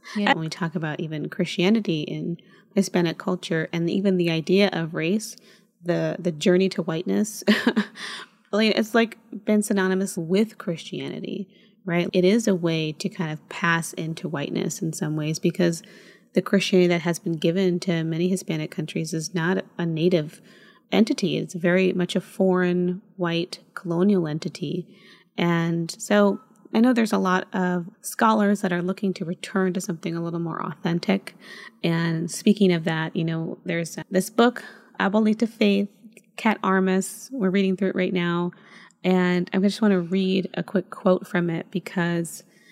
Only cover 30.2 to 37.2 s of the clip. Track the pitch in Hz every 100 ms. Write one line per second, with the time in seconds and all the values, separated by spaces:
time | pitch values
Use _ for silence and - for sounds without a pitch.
30.2 | 170 170 165 - - 160 170 170 - 190
31.2 | - - - - - _ 175 165 165 160
32.2 | 165 - - 208 190 175 165 160 160 -
33.2 | 165 165 165 - 175 170 165 - - 185
34.2 | 190 - 240 247 - - - - 190 208
35.2 | 220 214 226 - 208 196 202 _ - -
36.2 | _ - 226 - 196 190 190 185 190 -